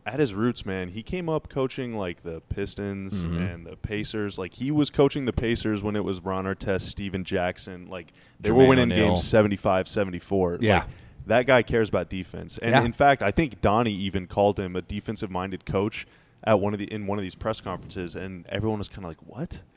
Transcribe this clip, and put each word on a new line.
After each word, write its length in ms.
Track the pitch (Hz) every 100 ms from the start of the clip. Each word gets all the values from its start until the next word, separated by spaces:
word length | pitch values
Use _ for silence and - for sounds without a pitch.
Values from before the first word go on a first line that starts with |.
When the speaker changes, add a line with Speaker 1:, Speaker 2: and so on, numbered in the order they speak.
| -
Speaker 1:
at 140 | 131
his 160 | 135 98
roots, 300 | 120 113 104
man, 220 | 95 90
he 120 | 101
came 260 | - 180 170
up 220 | 156 -
coaching, 480 | 143 131 - 123 110
like, 240 | 92 85
the 180 | 85 80 -
Pistons 680 | 101 98 - 101 98 95 98
Speaker 2:
Mm-hmm. 220 | 85 85
Speaker 1:
and 240 | 92 85 82
the 100 | 82
Pacers. 640 | - 107 104 107 104 95
Like, 160 | 90
he 160 | - 131
was 220 | 151 139
coaching 340 | - 139 151 127
the 80 |
Pacers 480 | - 117 117 110 104
when 140 | 104 104
it 80 |
was 160 | 95 95
Ron 240 | 90 95 95
Artest, 360 | 95 104 92
Steven 420 | - - 98 92
Jackson. 640 | 90 95 90 - - 90 87
Like, 260 | 92 85 _ - _
they 120 | 104
were 120 | 120
Speaker 2:
Jermaine 40 | 131
Speaker 1:
winning 220 | 127 120
Speaker 2:
O'Neal. 160 | 113 107 90
Speaker 1:
games 80 | -
seventy-five 600 | 113 104 98 104 95 90
seventy-four. 720 | 107 95 87 - 98 87 85
Speaker 2:
Yeah. 160 | 107 92
Speaker 1:
Like, 60 | - - - - 95
that 200 | 117 127
guy 160 | 127
cares 260 | 110 117 107
about 200 | 98 85
defense. 480 | 95 87 87 85 -
And, 120 | 113
Speaker 2:
Yeah. 120 | 135
Speaker 1:
in 100 | 120
fact, 280 | - 143 135
I 80 | 101
think 280 | 131 156 -
Donnie 300 | 107 107 117 98
even 320 | 98 95 90
called 300 | - 101 101
him 160 | 92 90
a 60 |
defensive-minded 840 | - 104 - 107 101 90 95 92 -
coach 420 | 98 104 - - _ _ _
at 160 | 110 107
one 100 | 101
of 60 | 104
the, 60 | 101
in 220 | 107 98
one 100 | 104
of 60 |
these 120 | 92 -
press 240 | 110 110
conferences, 560 | 101 87 - 98 87 85
and 300 | 95 90 -
everyone 300 | 101 110 107
was 100 | 98
kinda 200 | 110 87
like, 100 | 78 -
"What?" 360 | 107 175 - -